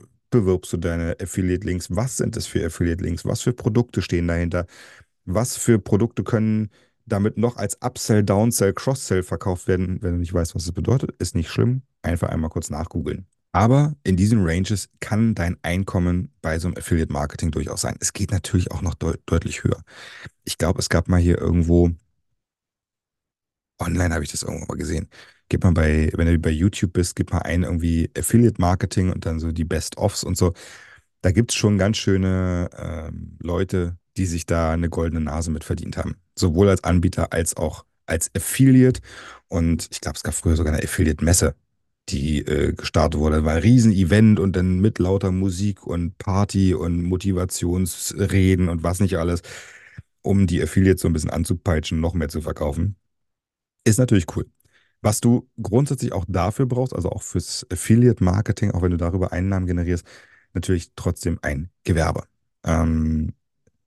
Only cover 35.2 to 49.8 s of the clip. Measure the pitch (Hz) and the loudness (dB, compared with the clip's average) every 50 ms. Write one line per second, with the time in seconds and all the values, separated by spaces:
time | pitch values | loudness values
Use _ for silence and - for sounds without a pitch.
35.2 | 78 69 71 78 76 80 78 73 - - 80 - - - - - 78 - - - | -4 -4 -4 -4 -4 -4 -6 -6 -4 -6 -6 -6 -6 -8 -8 -6 -6 -8 -8 -12
36.2 | _ _ _ - - 90 78 87 101 98 95 - - 82 87 87 85 85 - - | _ _ _ 0 0 2 4 6 6 6 4 4 2 2 2 2 2 2 0 -2
37.2 | - - - 80 85 - - - 76 76 - - - _ _ _ _ - 78 73 | -4 -2 -2 -2 -2 -4 -4 -4 -4 -6 -6 -8 -16 _ _ _ _ -6 -4 -4
38.2 | - - - 101 - - - - 135 135 127 127 127 127 127 - - - - - | -4 -4 -6 -6 -6 -4 2 4 6 8 8 8 6 6 4 0 -6 -16 -20 -20
39.2 | - - - - _ _ - 85 82 82 82 80 - - - - - - 69 - | -20 -20 -20 -20 _ _ -2 0 2 2 0 0 -2 -8 -12 -10 -10 -10 -8 -6
40.2 | - 76 76 - - 80 80 78 76 76 78 - - - - - 80 78 76 76 | -6 -6 -6 -2 0 2 2 2 2 0 0 -2 -2 -2 0 0 2 0 0 0
41.2 | 78 82 85 - - 71 - - _ _ _ _ _ _ _ _ _ - - 71 | 2 2 2 4 2 0 0 -4 _ _ _ _ _ _ _ _ _ -8 -6 -4
42.2 | 69 78 76 73 - - 73 71 71 73 76 - - - - 80 76 73 78 76 | -2 0 -2 -2 -2 -2 0 0 0 0 -2 -4 -8 -2 0 2 2 2 2 0
43.2 | 76 78 78 78 78 78 78 80 78 110 127 127 113 113 98 98 92 78 101 107 | 0 2 2 2 2 0 0 2 4 6 6 6 6 6 4 4 2 4 6 6
44.2 | 113 110 107 82 92 98 82 92 90 92 92 92 98 113 - - 90 87 98 98 | 6 6 6 4 2 2 0 2 2 2 2 2 2 2 2 0 0 0 2 0
45.2 | - 95 92 92 92 98 87 87 101 104 95 - - - 85 87 85 82 - - | 0 0 0 0 0 -2 -2 -2 -2 -4 -4 -6 -8 -6 -4 -4 -4 -4 -6 -8
46.2 | - 101 92 98 104 101 - 98 95 92 90 - 82 87 85 87 85 87 92 78 | -6 -2 0 0 0 2 2 2 4 4 2 2 0 -2 -2 -2 0 -2 -2 -2
47.2 | 90 101 92 90 90 87 - - - 85 90 92 92 82 - - - - - - | 0 -2 0 0 -2 -4 -4 -4 -2 0 0 0 -2 -2 -4 -8 -10 -8 -4 -2
48.2 | 101 - 98 98 92 92 95 90 92 85 85 82 80 85 90 92 104 87 92 82 | -2 2 2 4 4 6 4 4 2 0 0 -2 -2 -2 0 0 0 0 0 0
49.2 | 82 87 87 85 - - - - - - - - | 0 0 -2 -2 -4 -10 -16 -18 -18 -20 -20 -20